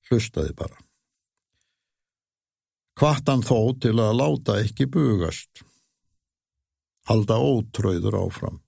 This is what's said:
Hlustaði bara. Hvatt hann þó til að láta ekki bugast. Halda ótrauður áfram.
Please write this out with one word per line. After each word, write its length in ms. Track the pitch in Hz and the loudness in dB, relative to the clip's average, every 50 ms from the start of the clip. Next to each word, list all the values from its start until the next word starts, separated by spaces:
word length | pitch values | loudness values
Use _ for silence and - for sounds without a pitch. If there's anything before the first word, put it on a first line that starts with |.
| _ | _
Hlustaði 480 | - 127 113 110 - - 85 69 - - | 0 0 0 0 -2 -4 -4 -4 -4 -6
bara. 240 | - - - - - - _ _ _ _ _ _ _ _ _ _ _ _ _ _ _ _ _ _ _ _ _ _ _ _ _ _ _ _ _ _ _ _ _ _ _ _ _ _ _ _ _ _ - | -8 -10 -10 -12 -18 -20 _ _ _ _ _ _ _ _ _ _ _ _ _ _ _ _ _ _ _ _ _ _ _ _ _ _ _ _ _ _ _ _ _ _ _ _ _ _ _ _ _ _ 2
Hvatt 300 | 151 151 151 - - 143 | 4 4 4 2 2 0
hann 140 | 135 127 | 0 2
þó 320 | 120 - 131 113 110 123 127 - | 2 2 2 2 2 0 0 0
til 160 | - 117 107 117 | 0 0 2 2
að 180 | 113 107 110 120 | 2 2 2 2
láta 380 | 139 151 147 - - - 101 101 | 2 0 0 0 -2 -2 0 0
ekki 240 | 107 104 - - 139 | 0 -2 -2 -2 -2
bugast. 800 | 131 135 170 151 127 107 95 85 80 - - - _ _ - - _ _ _ _ _ _ _ _ _ _ _ _ _ _ _ _ _ _ _ _ _ _ _ _ _ _ _ _ - | 0 2 0 2 2 2 0 0 -2 -4 -8 -14 _ _ -20 -20 _ _ _ _ _ _ _ _ _ _ _ _ _ _ _ _ _ _ _ _ _ _ _ _ _ _ _ _ 0
Halda 320 | 117 110 104 - 113 117 | 0 0 2 2 0 2
ótrauður 800 | 131 143 135 113 110 110 - - 104 98 90 87 - 107 104 95 | 2 2 2 0 -2 -4 -6 -2 -2 0 0 0 -2 -2 -2 -2
áfram. 400 | 92 90 - - - - - - _ | -4 -4 -6 -8 -10 -10 -10 -12 _